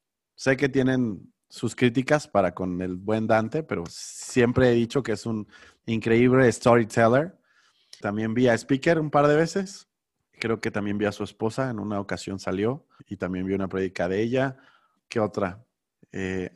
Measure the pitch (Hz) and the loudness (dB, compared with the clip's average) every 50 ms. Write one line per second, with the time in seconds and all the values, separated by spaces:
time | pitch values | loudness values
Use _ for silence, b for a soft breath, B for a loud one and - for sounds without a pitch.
0 | _ _ _ _ _ _ _ - - 135 135 131 143 135 127 135 127 131 131 127 | _ _ _ _ _ _ _ -4 0 0 2 2 0 0 2 2 2 2 2 0
1 | 123 110 95 - - - _ _ _ _ - - - 113 - - 123 123 117 135 | 0 -2 -4 -8 -12 -20 _ _ _ _ -10 -6 -6 -6 0 2 2 2 2 0
2 | 127 - 151 147 - - - 101 95 87 - - 92 92 90 87 92 92 90 90 | 0 2 0 0 0 0 2 2 2 2 0 -4 -6 -6 -4 -4 -4 -6 -6 -6
3 | 95 104 107 110 110 110 110 110 110 110 - 156 156 - 104 87 85 85 - - | -4 -4 -2 -2 0 2 2 2 2 0 -4 -6 -6 -4 -6 -6 -6 -8 -12 -16
4 | - - - - - - - 127 120 120 123 131 131 123 120 120 117 113 - 143 | -16 -16 -16 -16 -12 -2 2 2 4 4 4 4 4 4 4 4 2 0 -2 -4
5 | 117 120 107 - - 120 113 107 101 - b b b b b b b 117 113 110 | -2 -4 -4 -6 -4 -6 -6 -6 -8 -10 b b b b b b b -4 -4 -2
6 | - 117 113 117 123 127 127 131 131 117 110 - - 123 120 120 113 104 - 120 | 0 2 4 4 6 6 6 6 6 4 4 4 4 6 6 6 4 2 2 4
7 | 113 113 120 135 160 190 - _ _ b b b b b b b b b b b | 4 4 4 2 0 -2 -6 _ _ b b b b b b b b b b b
8 | b 104 104 107 110 113 110 123 127 123 113 113 - - 139 131 - 165 170 160 | b -4 -4 -2 -4 -2 0 2 4 4 4 2 0 -2 -2 0 2 2 0 0
9 | 156 147 - 147 147 147 147 156 165 165 - 196 190 190 - - - _ _ _ | 0 0 2 4 4 6 4 4 2 0 -2 -4 -6 -6 -10 -18 -20 _ _ _
10 | _ _ _ _ _ _ _ - - 113 113 107 - 110 95 107 101 104 101 104 | _ _ _ _ _ _ _ -6 -4 -4 -2 -2 -4 -4 -4 -4 -4 -4 -2 -2
11 | 104 101 101 - 104 - - - 113 110 - 135 131 131 113 104 101 107 104 98 | -2 -2 -2 -4 -8 -10 -6 -4 -4 -4 -2 -2 -4 -4 -4 -6 -6 -6 -6 -6
12 | 95 - 92 87 - 98 98 95 - 95 95 95 104 117 131 151 _ _ b b | -6 -6 -8 -8 -8 -8 -10 -8 -6 -4 -2 -2 0 -2 -2 -4 _ _ b b
13 | b b 101 - 92 90 92 90 92 95 98 95 95 87 95 95 95 90 - - | b b -10 -8 -6 -6 -4 -4 -4 -2 -2 -2 -4 -4 -4 -4 -4 -4 -4 -4
14 | 87 90 95 101 113 117 127 131 135 139 131 b b b b b b b b b | -2 -2 0 -2 -2 0 0 -2 -2 -2 -4 b b b b b b b b b
15 | b - - 117 107 98 - 104 101 90 95 110 - _ _ _ _ _ _ _ | b -6 -2 -2 -2 -2 -2 -2 -4 -4 -6 -8 -18 _ _ _ _ _ _ _
16 | _ _ - 95 95 92 95 92 90 - - | _ _ -10 -8 -6 -6 -4 -6 -6 -6 -4